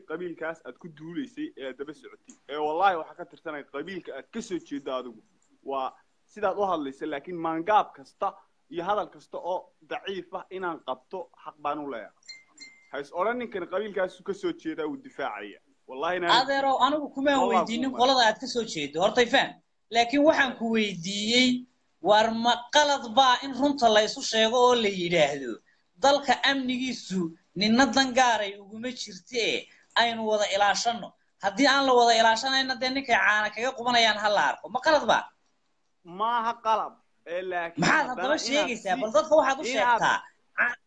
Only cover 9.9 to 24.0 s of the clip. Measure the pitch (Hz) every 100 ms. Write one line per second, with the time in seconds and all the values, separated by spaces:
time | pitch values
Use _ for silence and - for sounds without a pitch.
9.9 | 156 180 196 - 185 - 185 180 151 -
10.9 | 127 _ 185 - _ 156 151 147 147 143
11.9 | 117 98 _ - - _ _ - _ _
12.9 | 135 143 175 202 247 226 196 165 185 214
13.9 | 190 185 - - 190 180 160 160 156 151
14.9 | 135 127 - 131 104 104 92 _ _ -
15.9 | 131 165 180 175 233 262 277 185 175 262
16.9 | 302 277 277 285 269 254 185 165 233 262
17.9 | 247 254 254 220 - 254 240 - 160 143
18.9 | 156 202 233 233 262 165 - _ _ -
19.9 | 226 233 285 302 294 262 - 226 226 208
20.9 | 175 175 202 214 247 254 247 - _ _
21.9 | _ 170 208 226 226 233 233 - 294 294
22.9 | 269 233 220 262 247 277 247 285 277 233
23.9 | 214